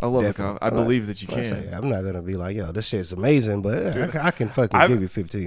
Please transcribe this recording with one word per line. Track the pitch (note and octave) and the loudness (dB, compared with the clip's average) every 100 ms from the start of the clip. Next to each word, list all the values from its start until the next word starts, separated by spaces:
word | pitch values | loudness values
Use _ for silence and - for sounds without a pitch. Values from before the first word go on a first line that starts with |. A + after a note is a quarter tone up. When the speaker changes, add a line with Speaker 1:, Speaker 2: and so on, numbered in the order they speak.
Speaker 1:
I | A#2+ | 0
love | B2+ | 2
Speaker 2:
Definitely. | G#2 G2+ G2 | 2 0 -4
Speaker 1:
the | G2+ | -4
conf-, | |
I | A2+ A#2+ | 0 2
Speaker 2:
Right. | |
Speaker 1:
believe | A#2 B2 G#2 | 4 2 0
that | G#2 | -6
you | F#2+ | -6
Speaker 2:
Like | - | -6
I | A#2+ | -4
Speaker 1:
can. | G2+ | -6
Speaker 2:
say, | F#2 | -6
I'm | F2+ C3+ | -6 -2
not | G#2 | -2
gonna | F#2+ F2+ | -2 -4
be | F2 F#2+ | -4 -4
like, | F2+ G#2 | -4 -4
"Yo, | E2+ | -6
this | F#2 | -6
shit's | A2 G#2+ E2+ | -4 -4 -4
amazing," | F2+ A#2+ D3 A2 G2+ | 0 4 4 4 0
but | G2 C3+ | 0 0
yeah, | F#3+ | -2
Speaker 1:
Dude, | B2+ | -2
Speaker 2:
I, | C#3+ | -2
c-, | D#3 | 0
I | E3 | -2
can | - A2 | 0 -2
fucking | - A#2 A#2 | 2 4 6
Speaker 1:
I've, | E3 | 6
Speaker 2:
give | A#2+ | 4
you | F#2 | 0
fifteen | - E2+ G#2 | -4 -6 -4